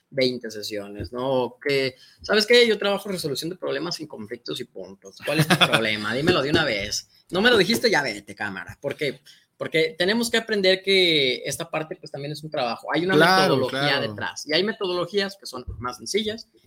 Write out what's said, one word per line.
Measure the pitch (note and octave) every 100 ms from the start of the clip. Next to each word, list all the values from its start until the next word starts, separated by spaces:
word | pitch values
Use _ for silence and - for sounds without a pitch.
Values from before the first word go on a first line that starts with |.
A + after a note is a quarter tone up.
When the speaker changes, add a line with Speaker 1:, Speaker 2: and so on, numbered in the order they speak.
| _
Speaker 1:
veinte | C3+ B2+ B2 A2+
sesiones", | G#2+ G2+ G#2 G2+ G#2 F#2+
¿no? | B2 C3 C3
O | A#2+ -
que, | C#3+ C#3 C3+ - - _
"¿Sabes | - G#3 -
qué? | A#3+ A#3+
Yo | G3+
trabajo | G3+ G3 G#3
resolución | F3+ D3+ B2+ D#3+
de | F#3
problemas | C#3+ C3+ E3+ -
sin | D3+
conflictos | A2+ G#2 A#2+ - -
y |
puntos. | A#2+ F#2+ F#2 G2 - - -
¿Cuál | D#3
es | D#3
tu | D#3+
Speaker 2:
<laughs> | - D3+
Speaker 1:
problema? | A2 G#2+ G#2 B2
Dímelo | D#3 F3
de | C#3
una | E3
vez. | D3 G2+ G#2 - - _ _
No | F3
me | A#3
lo | A3+
dijiste, | F3 A3+ A#3
ya | D#3
vete, | C3 G#2 G#2
cámara", | G2 G#2 F#2+ F2 -
porque | C#3 - C#3+ - - _ _ _
porque | C3+ D#3+ D#3+ -
tenemos | F3+ A#3 A#3
que | A3+
aprender | A3+ G#3 F#3 F#3+
que | G3 F#3+ F3 D#3 C3 A#2+ C#3+
esta | C#3 D#3
parte, | D#3+ D#3 -
pues, | D#3
también | C#3 C#3+
es | D3
un | D#3
trabajo. | D3+ A#2+ A2+ -
Hay | D3 F3+
una |
Speaker 2:
Claro, | D#3 E3 F#3+ F#3 C3+
Speaker 1:
metodología | B2+ C3 C#3+
Speaker 2:
claro. | C#3 A2+
Speaker 1:
detrás. | G#2 F#2 - C#3+
Y |
hay | D#3
metodologías | G#3 G#3 F#3+ F3+ E3+ G3+ G3 -
que | -
son | B2+ - -
más | B2 -
sencillas, | A#2 G#3 G#3+ A3+ - _